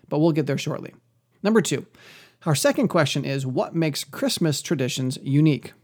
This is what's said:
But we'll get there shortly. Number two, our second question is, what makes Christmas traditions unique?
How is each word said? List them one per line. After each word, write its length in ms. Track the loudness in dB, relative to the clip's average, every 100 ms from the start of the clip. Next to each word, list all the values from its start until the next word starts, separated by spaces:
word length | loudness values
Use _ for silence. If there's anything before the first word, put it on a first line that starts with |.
| -6
But 100 | 0
we'll 140 | 2
get 140 | 2 -2
there 120 | -4
shortly. 360 | -4 -8 -10 -18 _ _ _ _
Number 180 | 2 2
two, 260 | 2 -2 -6 _ -20 -20 -20 _
our 120 | 0 2
second 320 | 2 2 2
question 360 | 2 0 -2
is, 220 | -4 -4 -4
what 280 | -4 -2
makes 280 | -2 -2 -2
Christmas 600 | -10 -4 -4 0 0 0
traditions 560 | -2 -2 -2 -2 -6 -6
unique? 500 | 0 4 4 2 -4 -20